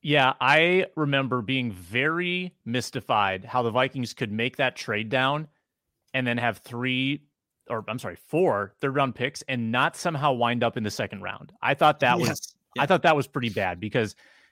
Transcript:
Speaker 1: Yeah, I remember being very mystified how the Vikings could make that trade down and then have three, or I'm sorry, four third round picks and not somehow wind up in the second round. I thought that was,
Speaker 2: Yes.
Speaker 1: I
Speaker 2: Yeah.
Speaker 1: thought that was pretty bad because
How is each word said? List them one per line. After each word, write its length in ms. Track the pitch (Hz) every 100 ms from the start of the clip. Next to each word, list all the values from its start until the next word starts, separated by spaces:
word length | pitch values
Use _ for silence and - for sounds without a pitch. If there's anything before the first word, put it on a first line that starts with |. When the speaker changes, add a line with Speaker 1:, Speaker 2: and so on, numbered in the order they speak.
Speaker 1:
Yeah, 320 | 151 147 131 -
I 460 | 127 151 170 185 180 -
remember 440 | 147 139 135 123
being 300 | 104 131 123
very 800 | 90 87 117 147 165 180 180 180 _ -
mystified 800 | 123 - 131 - 113 98 95 98
how 180 | 127
the 80 | 117
Vikings 420 | 113 131 135 120
could 200 | - 113
make 240 | 107 120 -
that 180 | 131 -
trade 320 | - 104 110
down 400 | 127 131 147 156 _ _ _ _ _ _
and 140 | 131 127
then 100 | 120
have 200 | 117 101
three, 640 | - 120 127 127 135 147 147 _ _ _ _
or 160 | 113 104
I'm 120 | 117
sorry, 180 | 107 87
four 560 | _ 151 180 101 101 _
third 140 | 143 135
round 200 | 135 113
picks 280 | 127 -
and 280 | - 127 113
not 240 | 123 151 -
somehow 380 | 180 156 147
wind 280 | 123 117 120
up 140 | 117 123
in 80 |
the 80 | 104
second 300 | - 104 101
round. 320 | 95 101 - _
I 120 | 120
thought 280 | 143 156 147
that 180 | 127 120
was, 80 | -
Speaker 2:
Yes. 280 | 151 - _ _ 131
Speaker 1:
I 40 |
Speaker 2:
Yeah. 40 | 143
Speaker 1:
thought 160 | 180
that 120 | 170 151
was 120 | 131
pretty 200 | 143 117
bad 320 | 98 95 87
because 380 | 104 127 107 - _ _ _